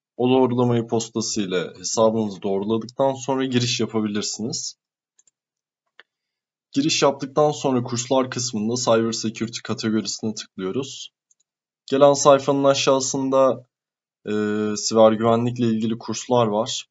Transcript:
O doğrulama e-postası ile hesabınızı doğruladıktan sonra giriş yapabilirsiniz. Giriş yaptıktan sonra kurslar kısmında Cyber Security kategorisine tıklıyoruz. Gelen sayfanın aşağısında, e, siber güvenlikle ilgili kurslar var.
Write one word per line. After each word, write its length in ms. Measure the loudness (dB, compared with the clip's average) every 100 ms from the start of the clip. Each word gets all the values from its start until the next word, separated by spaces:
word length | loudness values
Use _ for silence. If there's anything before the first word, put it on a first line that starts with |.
| _ -2
O 140 | 2
doğrulama 480 | 4 4 2 2 0
e-postası 640 | 0 -4 -2 -6 -4 -4
ile 360 | -2 -2 -4 -10
hesabınızı 640 | -6 2 2 2 -4 -6
doğruladıktan 720 | -4 -4 -2 -4 -4 -2 -2
sonra 300 | -2 -4 -2
giriş 360 | 0 0 -2 -2
yapabilirsiniz. 960 | -2 -2 -2 -4 -6 -8 -8 -8 -10 -14 _ _ _ _ _ _ _ _ _ _ _ _ _ _ _ _ _ _ _
Giriş 300 | -2 0 2
yaptıktan 480 | 2 0 -4 2 2
sonra 320 | 2 0 0
kurslar 480 | -2 -6 0 0 0
kısmında 440 | -4 -6 -4 -4 -2
Cyber 360 | 2 2 2
Security 480 | -2 -6 -6 -8 -8
kategorisine 680 | -8 -4 -2 -2 -2 -6 -8
tıklıyoruz. 760 | -8 -12 -8 -6 -6 -8 -12 -18 _ _ _ _ _ _ _ -2
Gelen 260 | 4 6
sayfanın 520 | 6 6 6 4 2
aşağısında, 1000 | 2 2 2 2 0 -4 0 2 2 0 -10 _ _ _ _ _ -6
e, 60 | -4 -2 -2 -4 -4
siber 360 | 0 6 6
güvenlikle 540 | 6 2 2 0 0 0
ilgili 320 | 0 -2 -6
kurslar 480 | -8 -10 0 2 2
var. 380 | 0 -4 -6 -6